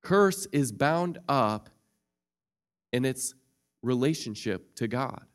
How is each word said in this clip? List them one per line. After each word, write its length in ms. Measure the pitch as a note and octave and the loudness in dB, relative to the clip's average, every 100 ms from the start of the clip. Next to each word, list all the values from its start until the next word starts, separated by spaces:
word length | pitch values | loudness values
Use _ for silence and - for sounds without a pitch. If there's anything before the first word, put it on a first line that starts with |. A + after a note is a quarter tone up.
curse 460 | - G3 G3 F3+ - | 2 4 4 2 -2
is 200 | D3 C3 | 0 -2
bound 480 | G#2 C#3+ E3 F3 D3+ - | 2 2 2 -2 -6 0
up 400 | C#3 G#2+ G#2+ - _ _ _ _ _ _ _ _ _ _ _ _ | 2 4 0 -6 _ _ _ _ _ _ _ _ _ _ _ _
in 140 | B2 C3 | -2 -2
its 300 | C3 - - _ _ _ _ | -2 -8 -10 _ _ _ _
relationship 920 | A#2 B2 C#3 D#3+ B2 G#2+ A2+ F#2 - - | -2 0 0 -2 -6 -8 -6 -6 -8 -8
to 100 | A2+ | -4
God. 380 | B2 C3+ G2 - | -4 -6 -8 -20